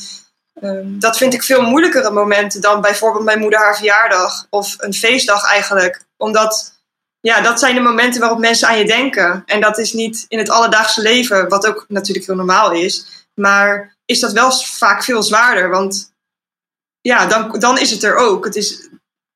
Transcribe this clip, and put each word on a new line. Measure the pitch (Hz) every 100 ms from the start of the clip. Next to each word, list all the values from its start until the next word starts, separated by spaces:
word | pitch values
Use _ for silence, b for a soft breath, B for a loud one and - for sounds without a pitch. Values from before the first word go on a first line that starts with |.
| B B B _ _ -
ehm, | 202 196 196 196
dat | 220 226
vind | 262
ik | 240
veel | - 262
moeilijkere | 233 269 339 330 220
momenten | 208 208 202 202 196
dan | 202 208
bijvoorbeeld | 202 208 226 214
mijn | 220 214
moeder | 214 214
haar | 208 208
verjaardag | 208 202 196 185 180 - -
of | 202 202 -
een | 202
feestdag | 196 220 254 220 202
eigenlijk. | 202 202 196 196 180 - _ _
Omdat, | 214 214 220 214 - _ _ _ _ _
ja, | - 175
dat | 226 226
zijn | 269
de | 247
momenten | 240 226 247 247
waarop | 233 226
mensen | 226 226 -
aan | 226
je | 208
denken. | 226 269 233 175 185 -
En | 208
dat | 214 220
is | 220
niet | 233 226 226 -
in | 220
het | 208
alledaagse | 226 226 214 220 -
leven, | 214 247 240 196 175
wat | 196 214
ook | 208 -
natuurlijk | 202 196 180 -
heel | 185
normaal | 185 185 214
is, | 170 175 - - - _
maar | - 202 202 202 202 - _
is | _ 240
dat | 240
wel | 208 254
s-, | 254 - -
vaak | 220 202
veel | - 240
zwaarder. | 180 202 247 214 180
Want | 185 196 190 - _ _ _ _ _ _ _ _ _
ja, | 240 240 185
dan, | 220 220 233
dan | 240 262
is | 277
het | 220
er | 214 190
ook. | 240 185
Het | 202 208
is, | 196 - - - _ _ _